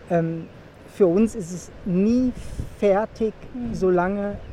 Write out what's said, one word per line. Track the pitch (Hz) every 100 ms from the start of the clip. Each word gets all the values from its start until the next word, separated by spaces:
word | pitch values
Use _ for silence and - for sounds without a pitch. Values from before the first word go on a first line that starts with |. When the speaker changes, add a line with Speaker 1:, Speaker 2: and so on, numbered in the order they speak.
| -
Speaker 1:
ähm, | 170 165 165 - - - - -
für | - 190
uns | 180 220 233
ist | 170
es | 175 - - 208
nie | 180 208 247 254 - - - - -
fertig, | 208 190 220 - 220 - -
Speaker 2:
Mhm. | 254 240
Speaker 1:
solange | 180 185 180 180 202 202 202 -